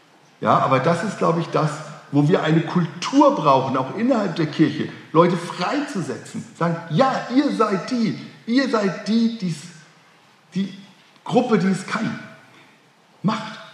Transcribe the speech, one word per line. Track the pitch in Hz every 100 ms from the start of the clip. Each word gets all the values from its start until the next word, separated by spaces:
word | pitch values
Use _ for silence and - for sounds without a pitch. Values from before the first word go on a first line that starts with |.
| _ _ _ -
Ja, | 107 139
aber | 131 131
das | 156 170
ist, | 214 -
glaube | 175 165
ich, | 151
das, | 143 151 - - - -
wo | 143 147
wir | 185
eine | 156 165
Kultur | - 180 160 - - 277 330 -
brauchen, | 151 135 127 131
auch | 131 190
innerhalb | 240 233 196 160
der | 151
Kirche, | - 147 - - - -
Leute | 156 170 185
freizusetzen. | - - 185 277 285 196 135 110 - - - -
Sagen, | 170 165 -
ja, | 156 269 226 - 254
ihr | 285
seid | 190 214 190 -
die, | 247 208 117 - - -
ihr | 247 254
seid | 220 196 165 -
die, | 226 226 233
die's, | 180 151 - - - _ _ _ _ _ _
die | 185 196 - - - _ _
Gruppe, | - 202 247 208
die | 190
es | 180 -
kann. | 214 202 - - - - - - _ _ _ _ _
Macht, | 185 226 - - -